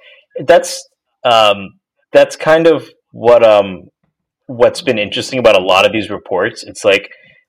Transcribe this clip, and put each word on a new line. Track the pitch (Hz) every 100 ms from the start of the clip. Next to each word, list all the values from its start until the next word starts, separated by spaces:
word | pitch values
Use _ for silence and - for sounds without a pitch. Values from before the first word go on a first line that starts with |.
| _ _ _ - 143
That's, | 175 - - - _ _ _ 123
um, | 113 107 101 95 _ _ _ _
that's | 143 139 -
kind | 156 160 165
of | 147 - _ _
what, | 117 113 120
um, | 113 104 101 90 92 _ _ _ _ _ -
what's | 123 - -
been | - 113
interesting | 101 123 - 131
about | 113 98
a |
lot | 92 92 101
of |
these | 107 98
reports. | 98 - 92 107 -
It's | 107 95 107
like, | 98 - - _ _